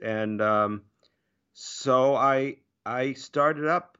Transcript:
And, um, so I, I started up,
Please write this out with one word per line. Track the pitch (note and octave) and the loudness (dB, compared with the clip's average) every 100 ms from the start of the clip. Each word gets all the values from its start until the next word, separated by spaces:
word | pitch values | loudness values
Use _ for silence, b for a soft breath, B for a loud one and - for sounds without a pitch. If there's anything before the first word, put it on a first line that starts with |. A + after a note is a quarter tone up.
And, | A2 A2 G#2+ G#2+ | -6 -4 -2 0
um, | G#2+ G#2+ G#2 G#2 - _ _ _ _ _ _ | 2 2 0 -2 -12 _ _ _ _ _ _
so | - - - C3+ B2+ C3+ C3+ | -20 -18 -6 2 4 4 4
I, | C3+ C3+ C3+ - _ _ - | 2 2 -2 -8 _ _ -8
I | B2 C3+ | -4 -4
started | C3 - D3 D3 D3+ D3+ | -6 -6 0 2 2 0
up, | F3 - | -2 -4